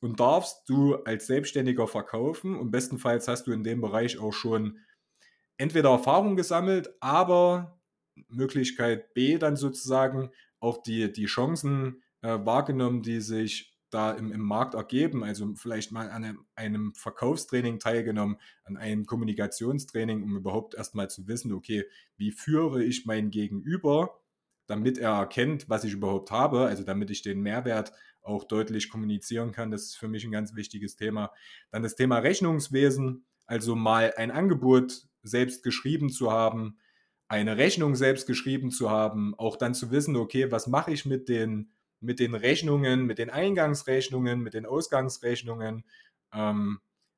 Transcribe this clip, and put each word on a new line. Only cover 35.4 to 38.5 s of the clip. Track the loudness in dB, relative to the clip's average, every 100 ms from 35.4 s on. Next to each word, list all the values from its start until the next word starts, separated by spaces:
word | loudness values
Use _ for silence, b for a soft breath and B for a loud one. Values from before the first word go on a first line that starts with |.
| 0 -2
geschrieben | -4 -4 -2 0 -2
zu | 0 0
haben, | 4 2 0 -8 -12 _ _ _ _ -4
eine | -2 0 4
Rechnung | 2 4 2 4
selbst | 4 2 0
geschrieben | -4 -2